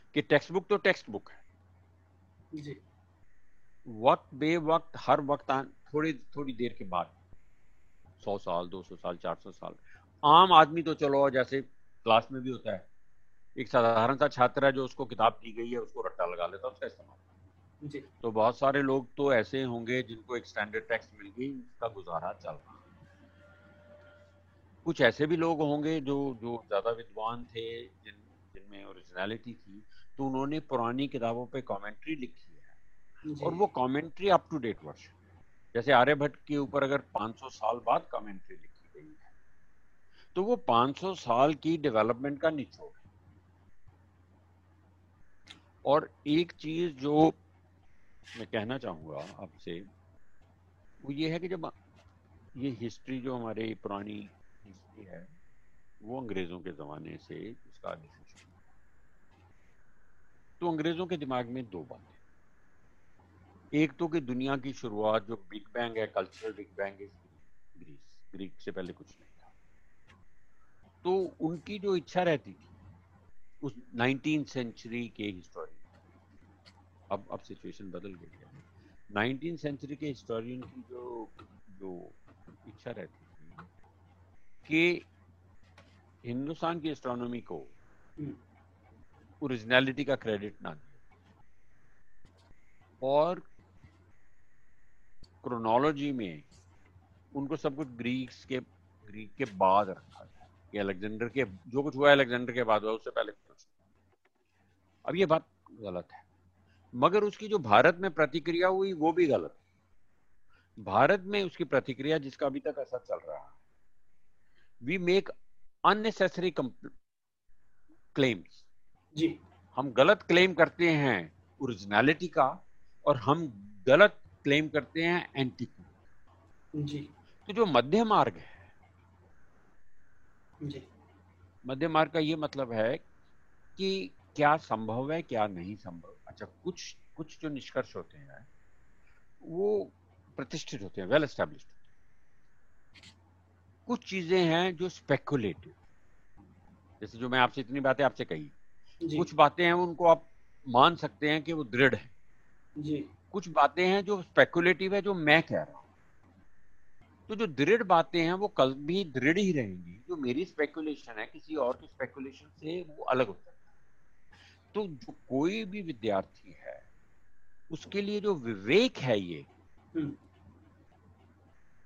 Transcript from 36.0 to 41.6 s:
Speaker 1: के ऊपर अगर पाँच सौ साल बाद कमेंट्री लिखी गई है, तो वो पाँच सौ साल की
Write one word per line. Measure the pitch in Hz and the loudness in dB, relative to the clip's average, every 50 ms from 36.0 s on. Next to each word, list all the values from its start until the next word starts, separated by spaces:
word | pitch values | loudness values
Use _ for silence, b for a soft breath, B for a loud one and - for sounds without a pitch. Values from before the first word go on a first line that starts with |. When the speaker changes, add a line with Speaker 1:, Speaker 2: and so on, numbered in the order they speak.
| 123 139 151 139 147 143 - - - - | 8 6 4 2 0 -2 -2 -6 -8 -4
Speaker 1:
के | 147 143 | -2 -2
ऊपर | 139 - - 143 139 | -2 -2 0 0 0
अगर | 131 143 139 | 0 0 -2
पाँच | - - - 113 104 113 113 - | -4 -6 -6 -6 -6 -6 -8 -10
सौ | 131 131 | -14 -16
साल | - - - 110 120 120 - | -12 -4 -2 -2 -2 -2 0
बाद | 117 135 170 - - | 2 0 0 0 -4
कमेंट्री | - - 104 104 98 95 - - - | -8 -8 -8 -8 -10 -12 -12 -12 -14
लिखी | - - - - - - - - | -14 -14 -16 -18 -18 -20 -20 -20
गई | - - 151 | -20 -20 -20
है, | 151 - - - - - - - - - - - - - - - - - - b b b b b - | -20 -20 -20 -20 -20 -20 -20 -20 -20 -20 -20 -20 -20 -20 -20 -20 -20 -20 -20 b b b b b -4
तो | 180 196 | -2 0
वो | 226 247 | 0 0
पाँच | - - - 117 117 123 135 143 - | 0 2 4 6 6 6 4 2 -2
सौ | 175 190 185 | -6 -6 -6
साल | - - 127 113 120 135 151 156 | -6 -2 2 4 6 6 6 4
की | 139 | 2